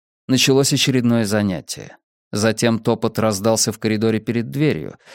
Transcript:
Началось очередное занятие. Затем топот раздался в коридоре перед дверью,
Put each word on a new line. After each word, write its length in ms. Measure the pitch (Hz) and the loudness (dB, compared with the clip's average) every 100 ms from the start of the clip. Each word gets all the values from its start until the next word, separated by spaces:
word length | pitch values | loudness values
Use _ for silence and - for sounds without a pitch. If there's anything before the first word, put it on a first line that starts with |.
| _ _ - | _ _ -2
Началось 460 | 127 - 135 139 | 0 4 4 4
очередное 520 | 139 - 127 120 117 104 | 0 0 2 2 2 2
занятие. 720 | 107 104 82 - - - - _ _ - | 0 0 -2 -8 -14 -14 -20 _ _ -10
Затем 460 | 107 110 107 117 113 | -2 0 2 0 0
топот 400 | 120 113 113 - | 0 0 0 0
раздался 540 | 110 98 113 110 - | -2 0 0 2 0
в 80 | - | -2
коридоре 400 | 110 107 113 110 | -2 0 0 0
перед 320 | 110 117 123 | -2 -4 -4
дверью, 460 | 139 151 80 55 - - | -2 -2 -2 -8 -14 -20